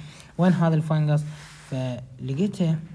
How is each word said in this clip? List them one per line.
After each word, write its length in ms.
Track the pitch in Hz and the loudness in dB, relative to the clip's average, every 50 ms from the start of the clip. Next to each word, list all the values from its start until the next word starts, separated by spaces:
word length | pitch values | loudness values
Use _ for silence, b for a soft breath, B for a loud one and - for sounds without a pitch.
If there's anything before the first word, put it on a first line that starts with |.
| B B B B B B B - | B B B B B B B 2
وين 160 | 175 185 165 | 4 4 4
هذا 220 | 147 165 165 160 | 4 4 4 4
الفنقص؟ 480 | 156 151 156 156 156 151 147 147 147 - B B B B B B - - - | 2 2 2 0 2 2 2 2 2 0 B B B B B B -20 -12 -8
فلقيته 1080 | 139 131 127 127 123 117 - - - - 127 131 135 147 202 208 - - 175 160 160 156 - - | -6 -4 -4 -4 -6 -8 -10 -14 -14 -10 -8 -6 -2 0 0 -2 0 0 0 0 0 -2 -4 -10